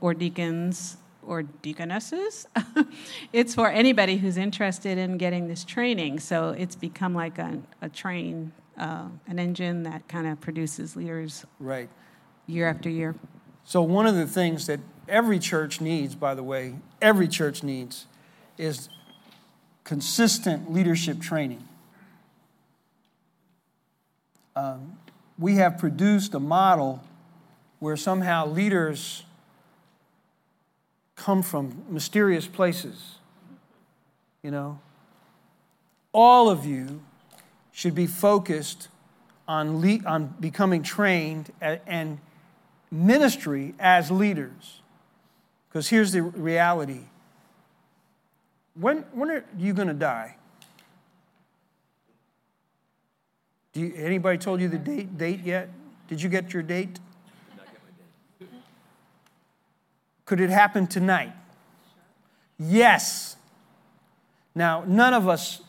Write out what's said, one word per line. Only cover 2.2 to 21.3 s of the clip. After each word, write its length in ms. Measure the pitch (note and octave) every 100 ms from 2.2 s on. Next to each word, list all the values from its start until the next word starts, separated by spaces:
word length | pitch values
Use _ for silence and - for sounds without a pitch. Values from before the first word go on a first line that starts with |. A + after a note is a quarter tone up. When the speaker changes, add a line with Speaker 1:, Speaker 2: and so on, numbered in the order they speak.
| G4+ - -
Speaker 1:
<laughs> 340 | A3+ - - D4+ - - - -
It's 220 | A#3 A#3+
for 160 | A#3 A3
anybody 460 | F#3 B3+ A3+ F#3+ F#3+
who's 200 | F#3+ F3+
interested 640 | G3+ G3 G3+ F#3 G3+ F#3
in 200 | F#3 F3+
getting 280 | F3+ F3+ E3+
this 160 | E3+
training. 560 | - - A#3+ A3 D#3 C#3+
So 300 | - E3 D#3+
it's 240 | E3 F3+
become 400 | - E3+ F3 F#3+
like 240 | F3 E3 F3
a, 220 | E3 D#3+ - -
a 80 | E3
train, 640 | - F#3+ F3+ E3+ E3 D#3+ - _ -
uh, 280 | E3 E3 F3+ F3 -
an 100 | F3
engine 460 | F3 F3 F3 F3
that 240 | E3 D#3+ -
kind 180 | E3+ D#3+
of 140 | D3+
produces 560 | D#3+ D#3+ D#3 - D#3+ E3+
leaders 480 | E3+ E3 D#3 D3 - -
Speaker 2:
Right. 280 | C3+ C3 A#2+ _ _ _ _ _ -
Speaker 1:
year 220 | E3+ E3+
after 200 | D#3+ E3+
year. 260 | E3 D#3+ D#3+ - - _ -
Speaker 2:
So 200 | - F3+
one 240 | E3 F#3+ A3
of 100 | F#3+
the 100 | D3+
things 400 | - F3 D#3+ C#3+
that 140 | D3 - - -
every 320 | G3+ A#3 F#3+
church 420 | E3+ D#3+ D3+ -
needs, 360 | D#3+ E3 C#3 B2+
by 180 | C#3
the 80 | C3+
way, 380 | C3 C3+ C3 C3 - -
every 280 | G#3+ G#3 F3
church 340 | - D#3 C#3+
needs, 440 | C#3+ C3 B2 - - _ _ _ _ -
is 300 | D#3+ C3+ - - - - - - _ _ _ _
consistent 880 | - D3 - - A3+ - - D#3 -
leadership 480 | E3 F3 E3 - C#3
training. 420 | -